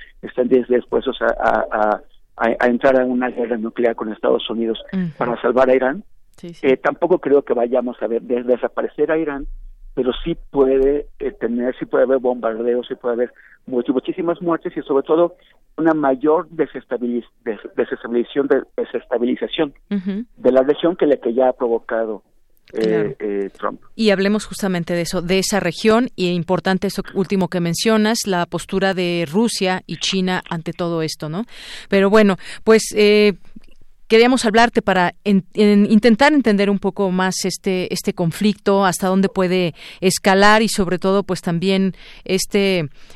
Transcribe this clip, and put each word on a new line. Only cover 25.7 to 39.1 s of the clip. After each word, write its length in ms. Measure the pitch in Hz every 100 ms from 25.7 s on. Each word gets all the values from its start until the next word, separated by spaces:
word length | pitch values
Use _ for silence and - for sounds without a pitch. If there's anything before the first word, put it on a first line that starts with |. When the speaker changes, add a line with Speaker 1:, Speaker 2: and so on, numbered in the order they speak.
| - 220 220 - -
Speaker 2:
y 120 | 180
importante 560 | 175 160 180 190 185 196
eso 140 | - -
último 340 | 190 185 196 180
que 140 | 180
mencionas, 580 | 170 170 226 220 214 233 208
la 180 | 180 170
postura 480 | 180 - 190 190
de 320 | 185 175 175 165
Rusia 500 | 180 233 - 185 185 -
y 100 | 165
China 460 | - 190 185 185 -
ante 240 | 170 170
todo 280 | - 170 170
esto, 280 | 160 - 151
¿no? 160 | 165 240 - - - -
Pero 220 | 196 196
bueno, 260 | 220 208 185 - - -
pues, 280 | 220 - 208
eh, 380 | 208 208 208 185 - - - - - - -
queríamos 360 | 226 240 262
hablarte 380 | 233 214 233 240
para 320 | 208 185 175 -
en-, 200 | 208 196 -
en-, 320 | - 208 202 202
intentar 480 | 220 240 220 277
entender 380 | 302 233 202 202
un 80 | 202
poco 320 | 196 - 196
más 340 | 185 185 180 190
este, 480 | - 202 185 180
este 200 | - -
conflicto, 680 | - 170 - 208 202 - 196
hasta 220 | 196 180
dónde 220 | 185